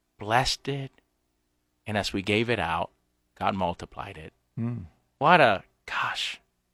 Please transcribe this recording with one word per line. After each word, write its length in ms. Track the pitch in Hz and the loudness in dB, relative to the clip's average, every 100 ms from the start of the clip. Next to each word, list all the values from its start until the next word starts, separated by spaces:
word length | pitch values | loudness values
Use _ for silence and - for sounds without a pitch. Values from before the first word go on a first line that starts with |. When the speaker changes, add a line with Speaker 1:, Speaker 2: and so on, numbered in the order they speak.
| _ - | _ -10
Speaker 1:
blessed 480 | 104 117 127 - - | 0 2 2 -2 -4
it, 240 | 139 135 _ _ _ _ _ _ _ _ _ - | -6 -8 _ _ _ _ _ _ _ _ _ -4
and 100 | 104 | -2
as 160 | 95 | -2
we 80 | 101 | -2
gave 280 | 98 104 117 | 2 2 2
it 100 | 110 | 0
out, 300 | 82 85 - _ _ _ _ - | -2 -2 -4 _ _ _ _ -4
God 180 | 95 98 | -2 0
multiplied 600 | 90 85 - - 98 95 | -2 -4 -10 -12 -14 -14
it. 160 | 78 - _ - | -18 -20 _ -8
Speaker 2:
Mm. 260 | 117 117 90 _ _ - | -6 -8 -12 _ _ 0
Speaker 1:
What 240 | 143 175 | 6 8
a, 220 | 123 95 - _ - | 6 4 -4 _ -8
gosh, 540 | - - - - - _ _ _ | -4 -4 -4 -8 -10 _ _ _